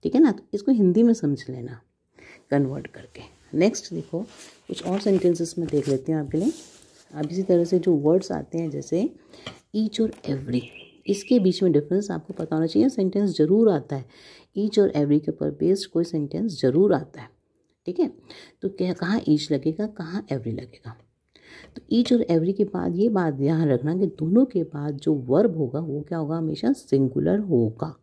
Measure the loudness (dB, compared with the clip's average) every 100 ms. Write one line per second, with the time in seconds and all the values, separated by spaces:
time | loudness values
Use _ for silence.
0 | 0 4 4 4 -6 -6 0 4 6 6
1 | 4 4 0 -2 -6 -12 -12 -14 _ _
2 | _ _ -20 -20 _ 0 0 -4 -12 -18
3 | -20 -20 -20 _ _ 0 0 0 -10 -12
4 | -8 -10 -10 -16 -20 -20 _ -10 -6 -4
5 | 2 2 2 0 -2 -4 -2 -2 0 -2
6 | 0 -4 -2 -2 -2 -4 -14 -20 -20 _
7 | _ -8 -6 -4 2 2 4 2 2 2
8 | 4 2 0 -8 -6 -8 -6 -8 -4 -2
9 | -2 -6 _ -20 -20 -20 _ -4 -4 -2
10 | -4 -4 -8 -6 -2 -4 -4 -18 -20 _
11 | -4 -4 2 4 4 2 2 2 2 -2
12 | -2 -8 -8 -10 -4 -2 0 4 2 2
13 | 0 0 -2 2 4 6 4 2 -2 -10
14 | -10 -20 -20 -20 _ -4 -2 2 2 2
15 | 2 2 0 -4 -6 -2 0 0 0 -4
16 | -2 -4 -4 -4 -6 0 0 4 4 2
17 | -2 -18 -20 _ _ _ _ _ -10 -2
18 | -4 -4 _ -20 -20 _ -10 -4 -4 -4
19 | -2 -2 2 0 2 -2 -2 -4 -8 -8
20 | -8 -8 -6 -6 -6 -8 -12 -18 -18 -20
21 | _ _ _ _ -20 -20 -20 -20 -2 0
22 | 4 2 4 2 2 -2 -4 -4 -4 0
23 | 0 2 0 0 0 2 2 2 0 -2
24 | -2 -2 0 2 2 0 -4 -6 -8 -4
25 | -2 -2 2 2 2 0 -4 -4 -6 -8
26 | -8 -6 -4 -4 -4 -2 -2 -2 0 0
27 | 2 0 0 0 2 2 0 -2 -10 -10